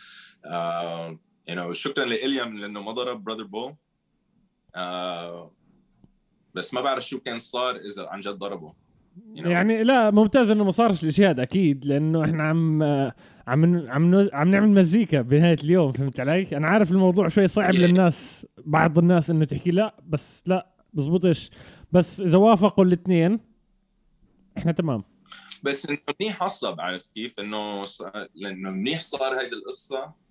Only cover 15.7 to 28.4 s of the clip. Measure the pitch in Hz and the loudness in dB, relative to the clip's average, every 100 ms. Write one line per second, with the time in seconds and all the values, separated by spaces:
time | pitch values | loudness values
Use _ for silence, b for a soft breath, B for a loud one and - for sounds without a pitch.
15.7 | 185 147 127 139 123 131 175 185 170 156 | 2 2 0 -4 -4 -2 -2 -2 -2 2
16.7 | 214 175 190 185 180 165 208 185 214 190 | 2 4 4 4 4 2 2 2 2 2
17.7 | 185 175 180 180 - - - - - 156 | 4 4 6 4 2 -6 -16 -20 -14 -2
18.7 | 156 165 156 175 175 160 160 151 139 175 | 2 4 4 4 4 2 0 0 -2 -2
19.7 | 180 214 - 170 151 - - 175 185 - | 0 0 -4 -8 -8 -8 -8 -2 -2 -4
20.7 | _ _ 156 143 180 180 151 - B B | _ _ -4 0 2 2 0 -4 B B
21.7 | B B 180 175 - 185 180 214 202 202 | B B 2 2 -2 4 6 8 6 4
22.7 | - 185 175 185 175 165 220 - _ _ | 4 4 2 2 2 2 0 -6 _ _
23.7 | _ _ _ _ _ _ _ _ - 165 | _ _ _ _ _ _ _ _ -8 -4
24.7 | 165 165 113 - _ - B B B 139 | -2 -2 -4 -8 _ -20 B B B -6
25.7 | 139 143 147 - - 214 180 180 - 104 | -6 -6 -8 -8 -8 -6 -6 -6 -6 -8
26.7 | 85 87 92 - 107 117 - 104 107 104 | -6 -8 -8 -10 -12 -12 -10 -10 -8 -8
27.7 | 101 98 - 95 104 92 82 | -8 -10 -12 -14 -14 -16 -14